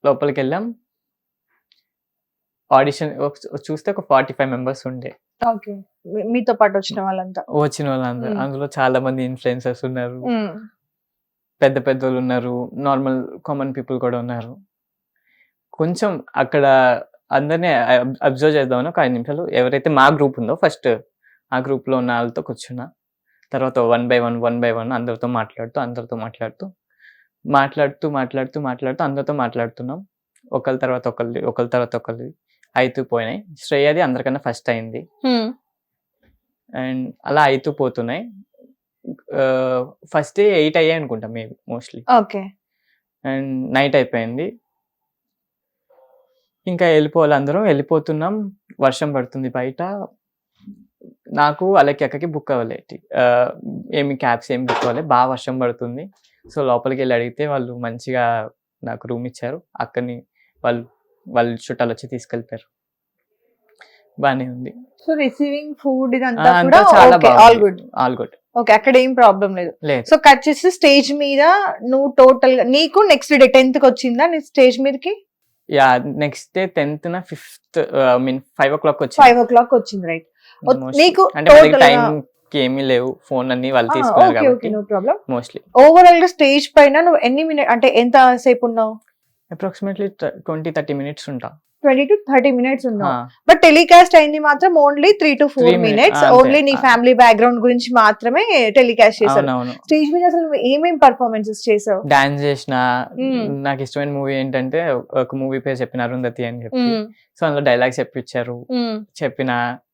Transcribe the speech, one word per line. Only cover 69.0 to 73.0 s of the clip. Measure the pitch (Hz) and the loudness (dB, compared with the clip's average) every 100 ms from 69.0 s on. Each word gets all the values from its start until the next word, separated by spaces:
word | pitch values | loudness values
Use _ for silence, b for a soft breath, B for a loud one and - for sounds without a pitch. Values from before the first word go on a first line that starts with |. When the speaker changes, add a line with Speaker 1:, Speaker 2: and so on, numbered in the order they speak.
| 254 | 2
Speaker 2:
ప్రాబ్లం | 254 233 190 202 185 | 4 4 4 -2 -4
లేదు. | 175 - | -8 -8
Speaker 1:
లేదు. | 151 135 - 311 | -4 -4 2 4
Speaker 2:
So | |
కట్ | 294 269 302 | 6 4 2
చేసి | 294 359 | 0 -2
స్టేజ్ | 359 294 277 269 | 2 4 4 2
మీద | 285 285 277 302 392 392 - 240 | -4 -2 2 4 4 0 -6 -4
నువ్వు | 262 277 277 | -2 0 6
టోటల్ | 254 262 262 254 | 6 6 2 2
గా, | |
నీకు | 233 269 311 | 2 0 2
నెక్స్ట్ | 381 | 2